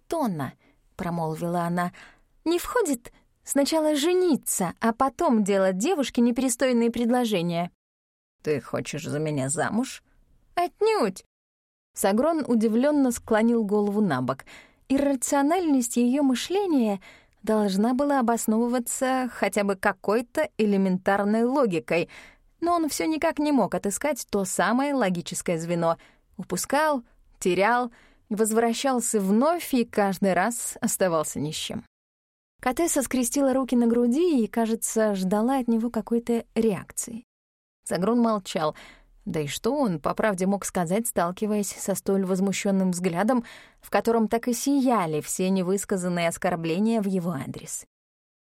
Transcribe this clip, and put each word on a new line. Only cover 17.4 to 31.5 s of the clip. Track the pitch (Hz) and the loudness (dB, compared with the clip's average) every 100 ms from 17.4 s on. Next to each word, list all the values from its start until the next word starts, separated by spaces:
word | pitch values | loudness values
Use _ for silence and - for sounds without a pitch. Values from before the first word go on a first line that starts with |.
должна | 208 214 208 190 233 | -2 0 2 2 2
была | 254 285 277 | 2 2 2
обосновываться | 226 226 - 220 240 247 240 - 262 262 247 | 2 0 0 0 0 -2 -4 -4 -2 -2 -4
хотя | - 202 208 | -2 -2 0
бы | 202 196 | -2 0
какой-то | 208 196 - 226 240 - 302 - | -2 -2 0 0 0 -4 -4 0
элементарной | 214 196 190 185 - 202 202 226 | 2 2 2 0 0 0 2 0
логикой, | 233 285 233 165 - 170 - - - _ _ _ | 2 2 2 0 0 -2 -2 -10 -20 _ _ _
но | 339 | -2
он | 349 302 | 0 0
все | - 330 | -2 -2
никак | 311 330 311 | 0 -2 0
не | 302 | 2
мог | 277 180 | 2 2
отыскать | 180 202 - 285 294 - | -2 -4 -4 -4 -4 -4
то | 202 | -4
самое | 190 - 185 247 285 | -2 0 0 2 0
логическое | 277 196 175 - - - 165 | 0 0 -2 -6 -6 -4 -4
звено. | 165 170 165 165 - _ _ - | -2 0 0 -2 -8 _ _ -16
Упускал, | - 180 - 277 311 277 - _ _ _ | -8 -6 -2 0 2 0 -6 _ _ _
терял, | 185 180 208 240 247 - _ _ _ | 0 2 2 2 -2 -10 _ _ _
возвращался | 208 220 220 233 233 277 247 - 214 | -2 2 2 2 0 0 0 0 0
вновь | 190 214 294 349 - | 2 4 4 0 0
и | 247 | 0
каждый | 233 - 196 185 196 | 0 0 0 0 0
раз | 175 208 240 - - | 2 0 -2 -8 -4
оставался | 214 - 185 160 151 - | -4 0 2 2 -2 -4
ни | 151 | -6